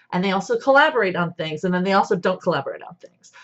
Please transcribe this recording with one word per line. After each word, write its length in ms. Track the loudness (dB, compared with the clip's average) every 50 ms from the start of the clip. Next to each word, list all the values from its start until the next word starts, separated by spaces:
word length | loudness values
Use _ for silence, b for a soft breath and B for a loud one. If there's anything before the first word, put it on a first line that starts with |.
| b b
And 120 | -4 -2 0
they 80 | 0
also 260 | 0 -2 -2 -2 -2
collaborate 580 | 0 2 4 6 6 6 4 4 0 0 0 0
on 180 | -2 -4 -4 -4
things, 300 | -6 -8 -8 -6 -4 -2
and 100 | -2 0
then 100 | 0 0
they 100 | 2 2
also 220 | 2 2 0 0
don't 260 | 0 0 -2 -2 -2
collaborate 400 | -2 -2 -2 -2 -4 -6 -10 -12
on 140 | -14 -18 -20
things. 360 | -20 -20 -20 _ _ _ B B B